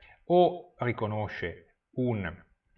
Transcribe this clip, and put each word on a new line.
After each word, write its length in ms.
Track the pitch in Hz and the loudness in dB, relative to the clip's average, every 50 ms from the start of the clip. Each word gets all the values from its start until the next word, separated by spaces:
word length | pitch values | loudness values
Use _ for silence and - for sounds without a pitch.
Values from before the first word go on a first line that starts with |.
| - - - _ _ | -20 -20 -20 _ _
o 480 | - 170 180 180 170 180 175 - - _ - | 2 4 6 6 6 2 -2 -10 -18 _ -4
riconosce 1000 | 123 120 113 - 117 104 107 107 104 95 - - - 85 82 - - _ _ _ _ _ _ | -2 -2 -2 -2 -4 -4 -2 -4 -4 -6 -6 -6 -8 -8 -8 -10 -16 _ _ _ _ _ _
un 520 | - 127 123 117 107 95 85 82 87 - _ _ _ _ _ _ | -2 -2 0 -2 -2 -4 -6 -8 -10 -16 _ _ _ _ _ _